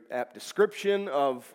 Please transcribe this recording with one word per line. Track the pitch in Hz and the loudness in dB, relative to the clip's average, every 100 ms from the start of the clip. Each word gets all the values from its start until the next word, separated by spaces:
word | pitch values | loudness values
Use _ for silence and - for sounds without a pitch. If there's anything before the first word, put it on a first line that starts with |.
| - | -8
apt | 123 123 | -6 -6
description | 101 - - 208 - 196 202 196 | -10 -8 2 2 2 0 0 0
of, | 139 139 123 - | 2 2 0 -10